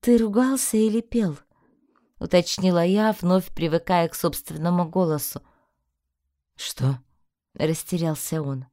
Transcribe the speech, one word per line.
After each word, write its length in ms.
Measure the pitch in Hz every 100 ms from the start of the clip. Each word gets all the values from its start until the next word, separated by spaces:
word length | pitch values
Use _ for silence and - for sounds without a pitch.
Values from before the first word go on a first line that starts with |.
«Ты 180 | - 240
ругался 580 | 226 202 254 269 - 220
или 240 | 220 214
пел?» 360 | 233 233 202 143 _ _ _ _ _ _ _ _
уточнила 640 | 147 180 170 - 185 175
я, 300 | 175 196 220 214
вновь 280 | 175 185 185
привыкая 600 | - 160 160 - 180 170
к 60 |
собственному 760 | - 175 143 - 156 165 180 170
голосу. 540 | 175 175 156 - - _ _ _ _ _ _ _ _ _ _ _ _
«Что?» 420 | - - 131 131 _ _ _ _ _
растерялся 880 | - 156 160 - 180 165 151 - 160
он. 260 | 143 135 131